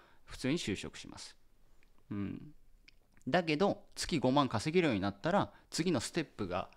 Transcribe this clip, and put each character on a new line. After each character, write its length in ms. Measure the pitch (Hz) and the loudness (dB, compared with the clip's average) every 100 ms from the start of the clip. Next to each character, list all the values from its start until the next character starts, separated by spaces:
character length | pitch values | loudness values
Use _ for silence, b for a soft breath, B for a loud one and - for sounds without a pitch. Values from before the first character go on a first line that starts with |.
| b b | b b
普 140 | b - | b -4
通 140 | - | 0
に 60 | 170 | 0
就 180 | - 92 | 0 -4
職 220 | - - | -6 -12
し 100 | - | -14
ま 80 | - | -14
す。 180 | - - - _ - - - - - | -16 -18 -20 _ -20 -20 -20 -20 -8
う 40 | |
ん。 400 | 104 95 - - - - - - - _ - - | -6 -4 -6 -12 -20 -20 -20 -20 -20 _ -14 0
だ 180 | 175 | 0
け 120 | 165 151 | 2 2
ど、 280 | 202 - - | 2 0 -6
月 240 | - - 160 | -8 -2 2
五 140 | 127 | 4
万 160 | 143 131 | 4 4
稼 240 | 110 156 | 2 0
げ 100 | 180 | 2
る 60 | 160 | 4
よ 40 | |
う 20 | |
に 60 | 101 | 2
な 100 | 98 | 0
っ 100 | - | -2
た 100 | 156 | 0
ら、 220 | 196 123 B B | 2 0 B B
次 220 | - 185 | -4 0
の 80 | 135 | 0
ス 100 | - | 0
テ 120 | 170 | -4
ッ 40 | 151 | -4
プ 220 | - 95 | -4 -2
が 220 | 90 - | -2 -4